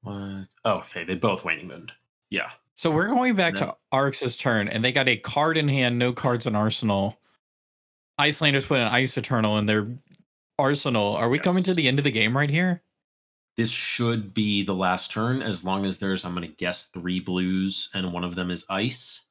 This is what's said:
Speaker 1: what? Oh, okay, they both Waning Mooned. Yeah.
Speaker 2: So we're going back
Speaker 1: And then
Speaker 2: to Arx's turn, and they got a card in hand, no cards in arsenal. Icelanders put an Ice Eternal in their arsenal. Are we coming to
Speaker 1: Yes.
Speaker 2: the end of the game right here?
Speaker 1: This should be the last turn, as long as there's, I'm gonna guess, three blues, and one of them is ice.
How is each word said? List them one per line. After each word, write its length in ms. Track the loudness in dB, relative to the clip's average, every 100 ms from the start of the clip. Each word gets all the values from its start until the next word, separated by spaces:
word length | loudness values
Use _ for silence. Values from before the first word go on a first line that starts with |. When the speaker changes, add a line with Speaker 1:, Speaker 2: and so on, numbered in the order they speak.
Speaker 1:
what? 460 | -12 -12 -10 -12 -14 -6
Oh, 100 | -2 -2
okay, 260 | -4 -10
they 100 | -6 -2
both 280 | -2 -2
Waning 240 | -4 -6 -6
Mooned. 240 | -16 -18 -20 _ _ _
Yeah. 200 | -6 -6 -10 _ -4
Speaker 2:
So 140 | 0
we're 180 | 2 2
going 260 | 2 2
back 180 | 2 2
Speaker 1:
And 40 | 0
then 80 | -4
Speaker 2:
to 80 | -6 _
Arx's 440 | 0 2 0 0 0
turn, 320 | 2 2 0
and 160 | 0
they 80 | 0
got 160 | 2 2
a 80 | 0
card 400 | 0 0 2 2
in 120 | 2
hand, 300 | 2 2 2
no 140 | 0
cards 340 | 0 0 0 0
in 80 |
arsenal. 640 | 0 2 2 0 2 0 -4 _ _ _ _ _ _ _ _ _ 0
Icelanders 480 | 2 4 4 2 2
put 120 | 0
an 100 | 2
Ice 280 | 2 2 -2
Eternal 400 | -2 0 2 2
in 80 | 2
their 220 | 2 0 -8 _ -20 _ _ _ 0
arsenal. 580 | 2 2 2 2 0 0
Are 120 | 0
we 80 | 2
coming 240 | 2 2
to 60 | 2
Speaker 1:
Yes. 60 | 2
Speaker 2:
the 120 | 2
end 100 | 2
of 60 |
the 60 | 2
game 240 | 2 2 2
right 140 | 2
here? 320 | 2 2 0 _ _ _ _ _ _ _ -2
Speaker 1:
This 140 | -2
should 600 | 0 -2 0 0 0 -4
be 280 | -2 2 2
the 120 | 0
last 360 | 0 2 0 -2
turn, 300 | -2 0 0
as 220 | -2 -4
long 220 | -2 -2 -2
as 120 | -4
there's, 260 | -4 -4
I'm 100 | -4
gonna 120 | -6 -8
guess, 380 | -6 -4 -4 -6
three 340 | -8 -4 -4
blues, 680 | -2 -2 0 0 -2 -4 -8
and 180 | -6 -6
one 120 | -4
of 100 | -6
them 160 | -6 -6
is 140 | -6 -6
ice. 540 | -4 -2 -4 -6 -8 _